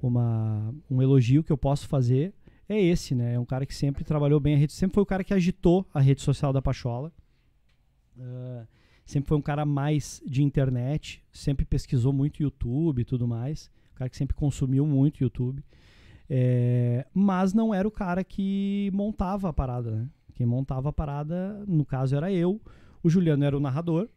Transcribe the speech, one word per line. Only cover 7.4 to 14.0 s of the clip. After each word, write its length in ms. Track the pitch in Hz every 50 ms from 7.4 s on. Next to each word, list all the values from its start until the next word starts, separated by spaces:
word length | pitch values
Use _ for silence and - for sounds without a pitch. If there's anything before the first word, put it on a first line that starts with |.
| _ _ _ _ _ _ _ _ _ _ _ _ _ _ _ 123
Ah, 460 | 127 123 127 127 127 127 127 120 113 - _ _ _ _ _ _ _
sempre 220 | - - 147 139 -
foi 100 | 156 151
um 40 |
cara 240 | 139 - 147 147 151
mais 560 | 147 143 139 139 147 151 151 - - - - 349
de 160 | 247 131 131 147
internet, 800 | 143 - 156 135 131 127 120 120 131 147 151 - - - - _ _
sempre 340 | _ - - 143 139 135 165
pesquisou 480 | - - 143 - - - 127 113 135 139
muito 280 | 135 139 151 - -
YouTube 600 | 156 135 - _ - 117 120 143 165 170 147 123
e 40 | 117
tudo 220 | - 131 123 120 120
mais. 420 | 117 117 120 135 156 - - - _ _ _ _ _
Um 20 |
cara 120 | -